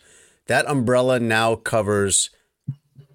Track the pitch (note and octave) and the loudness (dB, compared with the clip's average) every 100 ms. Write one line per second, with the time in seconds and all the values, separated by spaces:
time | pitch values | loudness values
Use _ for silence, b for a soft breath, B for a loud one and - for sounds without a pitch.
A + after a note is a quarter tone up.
0 | b b b b - B2+ C#3+ C#3+ A#2 B2 | b b b b -2 0 0 -2 2 2
1 | B2+ B2+ A#2 A2 A2+ A2+ - A2+ G2+ G#2 | 2 0 0 0 0 -2 -2 -2 0 0
2 | G2+ - - - _ _ - - _ - | 0 -2 -4 -10 _ _ -16 -16 _ -20
3 | - | -20